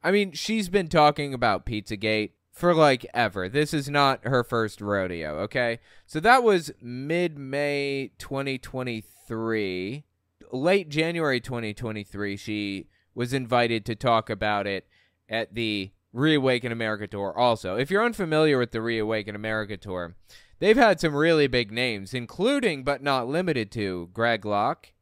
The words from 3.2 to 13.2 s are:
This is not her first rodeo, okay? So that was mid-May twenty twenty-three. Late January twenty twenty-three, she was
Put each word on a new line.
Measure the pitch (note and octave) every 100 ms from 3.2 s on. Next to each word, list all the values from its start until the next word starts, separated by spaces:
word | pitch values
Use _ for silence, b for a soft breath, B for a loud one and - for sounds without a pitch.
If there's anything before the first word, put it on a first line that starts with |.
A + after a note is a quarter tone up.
| A2 F#2+ F#2
This | C3+ D3+
is | D#3 C#3
not | D3 C#3 C3 A#2
her | C3
first | A#2 A#2+ A2 -
rodeo, | G#2 G2+ F#2 E2+ D#2 D2+
okay? | G#2 C3+ A#2+ A#2 b b _
So | D#3
that | G3 C4
was | A#3 F#3+ D3+ -
mid-May | A#2+ B2 C#3 E3+ F3 D3 C3+ C#3+ D3 C#3+ C#3 C#3 C3+ _
twenty | - C3+ C#3 C3+
twenty-three. | - C3 B2+ A2+ - _ - A2+ A2+ A2 G2 F#2 F#2 C#3+ - _ _ _ -
Late | C3 D#3+ G3 D#3+
January | D3 D#3+ E3+ D3+ B2
twenty | A#2+ A#2+ A2 G#2
twenty-three, | A#2+ G#2+ G2+ G2+ G#2 G2+
she | - G#2+ G#2 G2 - _ _
was | -